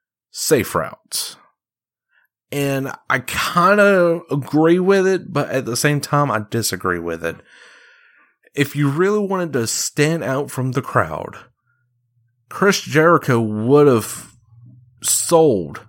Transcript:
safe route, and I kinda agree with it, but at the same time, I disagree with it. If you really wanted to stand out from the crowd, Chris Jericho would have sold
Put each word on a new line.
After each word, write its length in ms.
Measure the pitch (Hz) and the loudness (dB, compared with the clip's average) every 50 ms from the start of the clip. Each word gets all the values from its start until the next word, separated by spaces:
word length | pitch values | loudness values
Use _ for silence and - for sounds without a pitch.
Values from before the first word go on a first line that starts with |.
| _ _ _ _ _ _ | _ _ _ _ _ _
safe 460 | - - - - 160 123 90 - - | -14 -8 -2 0 0 0 0 -2 -2
route, 600 | 87 71 - - - _ - - - - - - _ _ _ _ _ _ _ _ _ _ _ _ _ _ _ _ _ _ _ _ _ _ - | -4 -4 -4 -10 -18 _ -10 -8 -8 -8 -8 -14 _ _ _ _ _ _ _ _ _ _ _ _ _ _ _ _ _ _ _ _ _ _ -10
and 400 | - 143 143 139 139 135 135 131 - - _ - | -6 -4 -2 -2 -2 -4 -4 -6 -10 -12 _ -6
I 100 | 131 127 | -4 -4
kinda 1000 | 123 - - - - - - 175 170 185 202 208 202 202 196 185 175 170 165 170 - - | -4 -6 -8 -6 -6 -2 0 2 4 4 4 6 4 4 6 4 4 2 2 -2 -4 -4
agree 500 | 147 147 127 - - 151 160 165 170 185 | -4 -4 -4 0 2 4 6 6 4 4
with 280 | 180 190 196 196 185 190 | 4 4 4 4 4 2
it, 260 | 190 175 - - 175 | 0 -2 -4 -4 -4
but 160 | 143 135 80 | -4 -4 -2
at 160 | - 135 - | -4 -4 -4
the 100 | 113 123 | -4 -4
same 240 | - - 147 147 143 | 0 0 0 0 0
time, 300 | - - 147 143 147 139 | -2 -2 0 0 0 0
I 140 | 107 110 107 - | -2 -4 -4 -4
disagree 520 | - 117 107 - 98 90 - 92 90 85 | -6 -4 -4 -4 -6 -4 -2 -2 -2 -2
with 260 | 82 85 82 82 82 | -4 -6 -8 -6 -6
it. 120 | 82 - - - _ - - - - - - _ _ _ _ _ _ _ _ _ _ _ _ _ _ - | -6 -8 -8 -16 _ -20 -20 -20 -20 -20 -20 _ _ _ _ _ _ _ _ _ _ _ _ _ _ -2
If 220 | 143 143 - - | -2 -2 -2 0
you 140 | 143 147 139 | -2 0 0
really 360 | 139 160 185 196 214 214 202 | 0 0 0 0 0 0 -2
wanted 280 | 190 196 185 175 165 143 | -2 -4 -4 -4 -4 -4
to 120 | 123 113 | -4 -4
stand 580 | 110 - - - - - - 147 156 165 165 104 | -4 -4 -6 -8 -6 -2 -2 0 0 0 -2 -4
out 280 | 117 131 135 143 123 | -4 -4 -4 -6 -6
from 220 | - 131 127 131 123 | -6 -6 -4 -4 -4
the 100 | 135 - | -4 -6
crowd, 540 | - - 123 92 80 78 - - - - - - _ _ _ _ _ _ _ _ _ _ _ _ _ _ _ _ _ _ _ _ - | -2 -2 -2 -2 -2 -4 -8 -10 -10 -14 -16 -20 _ _ _ _ _ _ _ _ _ _ _ _ _ _ _ _ _ _ _ _ -14
Chris 300 | - - 185 202 190 - | -6 0 0 0 0 0
Jericho 600 | - - 123 156 156 170 170 147 - - 127 117 | -2 0 2 4 4 4 4 2 2 2 2 2
would 460 | 117 107 107 107 110 120 143 147 147 143 | 2 0 -2 -2 0 4 6 6 6 6
have 480 | 123 110 104 - - - - - _ _ _ _ _ - - - - - _ _ _ _ | 6 4 0 -2 -10 -14 -16 -20 _ _ _ _ _ -20 -20 -20 -20 -20 _ _ _ _
sold 840 | - - - - - - 170 165 160 147 113 95 82 71 - - - | -4 -2 -2 -2 0 2 4 4 6 4 4 0 -2 -6 -10 -14 -18